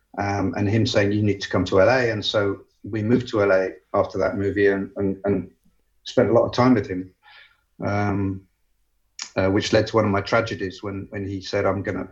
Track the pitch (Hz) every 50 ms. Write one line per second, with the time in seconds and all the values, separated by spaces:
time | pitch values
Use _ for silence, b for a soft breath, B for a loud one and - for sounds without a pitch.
0 | B _ - - 101 101 101 101 92 92 85 - 104 98 104 113 107 95 - 110
1 | 101 101 104 107 107 104 98 - - - - 101 95 95 98 95 95 107 127 131
2 | 123 117 110 104 101 - - 110 101 101 98 98 - _ _ _ - 107 104 110
3 | 104 110 120 127 123 - - 110 101 101 95 95 95 92 - - _ _ - 101
4 | 95 - - 98 95 - - 101 98 98 92 104 101 98 98 98 98 - - 101
5 | 101 98 98 95 - 101 98 95 92 - _ _ _ _ _ _ _ _ _ _
6 | _ - - 131 117 101 113 117 113 110 - - 123 127 127 107 95 - 92 90
7 | 95 95 _ b b b b b b b b b b _ _ - 104 101 101 104
8 | 104 104 98 101 98 98 95 95 - _ _ _ _ _ _ _ _ _ _ _
9 | _ _ _ - - - - 98 95 95 98 101 101 - - 110 107 - - 113
10 | 104 104 98 101 101 - - 113 110 - 104 98 101 92 90 - - 101 98 98
11 | 98 - - 104 98 98 101 95 92 - - 101 98 98 95 98 95 104 95 92
12 | 95 92